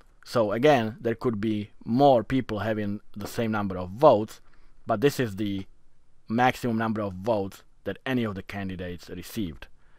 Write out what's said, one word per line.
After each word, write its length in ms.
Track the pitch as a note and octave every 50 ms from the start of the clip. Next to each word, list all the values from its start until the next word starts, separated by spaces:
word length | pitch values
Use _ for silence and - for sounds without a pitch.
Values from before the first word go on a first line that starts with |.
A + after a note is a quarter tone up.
| - - _ - -
So 280 | - - B2 G#2+ G2+
again, 440 | G#2 A#2+ C#3 D3+ C#3+ A#2+ A2 A2 A#2 -
there 160 | A#2+ A#2 A2+
could 220 | - - B2 A2 G2+
be 300 | A2+ A2 G#2+ G#2 G#2 - - - -
more 380 | A2 A#2 C3 C#3+ C#3+ B2+ A2+
people 380 | G#2 - C3 C3 A#2 - G#2+ G2+
having 400 | G2+ A2 A2 G#2+ G#2 G2+ G#2 G#2 - - -
the 100 | G#2 G2
same 240 | - - B2 A#2 A2
number 260 | G#2+ G#2+ G2+ F#2+ F#2
of 140 | F2+ F#2 F2+
votes, 500 | G2 B2 D#3 D3 A2+ G#2 A2 - - - - - - - - - - - -
but 140 | A#2 A2+ G#2
this 180 | C3 C#3+ - -
is 180 | B2+ G#2+ G2
the 300 | G2 G#2+ G2+ G2+ F#2+ F#2+ - - - - - - - - - - - - -
maximum 500 | A2 A#2+ B2 B2+ - - - A#2+ A2 A2
number 240 | A2+ A2+ G#2 A2
of 100 | G#2 G2+ F#2
votes 480 | F#2 G2 A#2+ A2+ G2+ G2 G2 - - - - - - -
that 140 | G2+ F#2+ - -
any 180 | C3 C3 B2 A2+
of 100 | G#2 F#2+
the 80 | F#2+
candidates 680 | - - - G2+ G2 F#2+ F#2+ F2 F2+ F2+ F2 - - -
received. 560 | F#2 F2+ E2 - - A2+ G2 D#2+ D2 - - - - - - - -